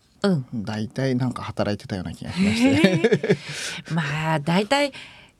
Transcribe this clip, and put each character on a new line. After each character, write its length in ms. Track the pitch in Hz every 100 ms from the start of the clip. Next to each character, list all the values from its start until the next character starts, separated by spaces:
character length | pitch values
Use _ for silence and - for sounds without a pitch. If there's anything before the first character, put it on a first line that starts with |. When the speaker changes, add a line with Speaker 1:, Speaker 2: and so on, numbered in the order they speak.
| _ _
Speaker 1:
う 80 | 202
ん。 160 | 165 127
Speaker 2:
大 360 | 123 98 107 107
体 260 | - 135
な 120 | 123 123
ん 60 |
か 100 | -
働 300 | - - 104
い 60 | 104
て 80 | -
た 80 |
よ 80 | 98
う 20 |
な 80 | 87
気 120 | 90
が 80 | -
し 80 | 180
ま 100 | 202
し 80 | 226
て。 280 | 254 277 320
Speaker 1:
へ 60 | 165
ー。 1000 | 170 202 - 147 - - - - -
ま 400 | 165 143 151 156
あ、 60 | 160
大 260 | 147 175 214
体、 260 | 277 285 - - - - _